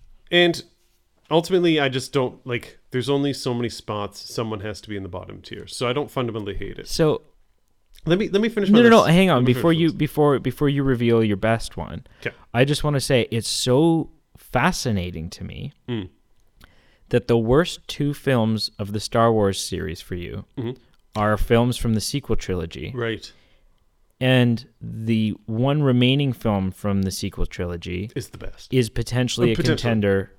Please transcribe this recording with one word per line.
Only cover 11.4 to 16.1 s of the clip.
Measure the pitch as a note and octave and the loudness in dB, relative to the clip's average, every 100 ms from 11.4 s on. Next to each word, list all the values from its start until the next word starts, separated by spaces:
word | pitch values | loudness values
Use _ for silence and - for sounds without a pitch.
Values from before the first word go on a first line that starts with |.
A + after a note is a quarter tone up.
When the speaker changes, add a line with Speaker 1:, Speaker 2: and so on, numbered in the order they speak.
| A2 A2+ - - | 0 -2 -4 -10
Speaker 2:
one, | - - - - A#2+ | -10 -12 -16 -12 -12
Speaker 1:
Okay. | - _ | -12 _
Speaker 2:
I | A#2+ C#3 | 0 2
just | D3 | 2
wanna | D3+ C#3+ | 0 -2
say | - C3 G#2+ | 2 0 2
it's | A2+ - | -2 -4
so | - B2+ B2+ E3 E3 - - _ - | -4 2 4 4 2 -2 -12 _ -20
fascinating | - B2 D3+ F3 C3 G2+ F2 F2 D#2+ | -6 0 0 0 -4 -4 -4 -8 -12
to | - | -12
me | - - C3+ _ - | -14 -12 -14 _ -10
Speaker 1:
Mm. | A#2 F#2 | -8 -8